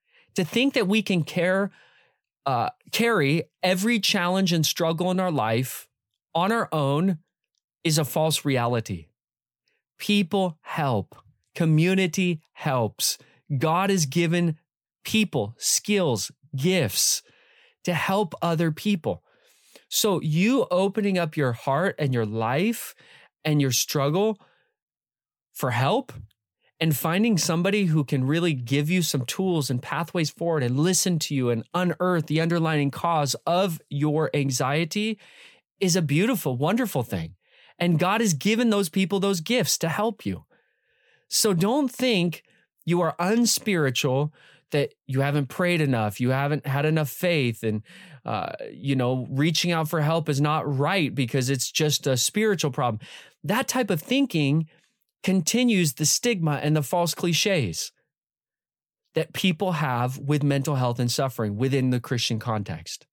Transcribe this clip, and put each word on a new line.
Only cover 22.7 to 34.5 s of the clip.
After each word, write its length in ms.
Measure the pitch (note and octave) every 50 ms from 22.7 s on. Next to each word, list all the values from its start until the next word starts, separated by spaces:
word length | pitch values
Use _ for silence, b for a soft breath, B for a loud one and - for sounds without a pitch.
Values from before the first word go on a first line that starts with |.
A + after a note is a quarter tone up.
| A3+ - - - - B B B B B B B B _ -
and 160 | D#3 D3+ D3
your 100 | C#3 C3
struggle 680 | A#2+ - - - - D3 C#3 C#3+ D3+ F#3+ G#3 A3 G#3 b b b b b b b b b _ _ _ _ _ _ _ _ _ _ _ _ _ _
for 180 | - - - B2
help 420 | A2+ A#2+ C3 C#3+ G#3 C4+ C4 - - - - - _ _ _ _ _ _ _ _ _ -
and 160 | E3 E3 D3
finding 420 | - - D#3+ E3+ F#3+ A3 A#3+ G#3+ D#3
somebody 460 | - - E3 E3+ F3 G3 G3+ G#3+ G3
who 180 | E3+ D#3 D#3+
can 240 | C#3 - D3 C3 B2+
really 280 | C3+ D3+ E3+ F3 F3 D#3
give 360 | B2+ A#2+ A2+ C#3 C#3+ D3 D3+
you 100 | F3+ F#3
some 220 | E3 - - C3+ B2
tools 460 | - - - F#3+ F#3 F3 D#3 C3 -
and 100 | B2+ B2
pathways 500 | - - - D3 E3+ - - F3+ D#3+ D3+
forward 340 | - - - - D#3+ D3+ B2+
and 160 | A#2+ B2+ C#3
listen 400 | D#3 F#3 F3+ - - F#3 F3 D3+
to 140 | - - D3
you 160 | C3+ B2+ A#2+
and 120 | A#2 A2+ - _
unearth 540 | - F3 F3+ F3 D3+ - F3+ F#3 F3+ E3 D#3
the 140 | - D3+ D#3+
underlying 500 | E3 E3 F3 E3+ E3 D#3 D#3 D3 C#3+ C#3
cause 460 | - - - E3+ E3+ D#3 D3 B2+ - - -
of 340 | D#3 E3+ F3+ G3 F#3+ E3 D3 - -
your 420 | C#3 C#3+ D3 D3+ D3 D#3+ D#3 - -
anxiety 840 | D3 C3+ C#3